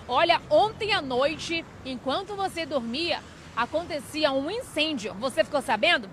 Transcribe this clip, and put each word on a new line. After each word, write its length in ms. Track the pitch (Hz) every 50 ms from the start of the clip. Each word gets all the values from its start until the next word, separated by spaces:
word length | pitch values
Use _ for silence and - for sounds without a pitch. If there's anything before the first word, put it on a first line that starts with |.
| - -
Olha, 320 | 247 269 330 339 339 - - -
ontem 420 | 294 302 381 427 440 - 453 403 427
à 80 | 381
noite, 640 | 311 262 254 240 269 294 320 294 - - 339 330 320 - - - -
enquanto 500 | 262 262 233 - 262 269 339 392 370 415
você 320 | 392 392 370 - 330 330
dormia, 540 | 277 311 277 233 233 233 285 330 349 285 - - - - - - - -
acontecia 760 | 220 233 233 - 302 349 302 254 294 - - - 302 302 294 269
um 180 | 269 277 311
incêndio. 640 | 403 480 523 - - 311 294 320 311 247 185 214 175
Você 300 | 190 233 269 - - 311
ficou 180 | 311 - 277 240
sabendo? 480 | - 240 208 226 330 349 302 220 190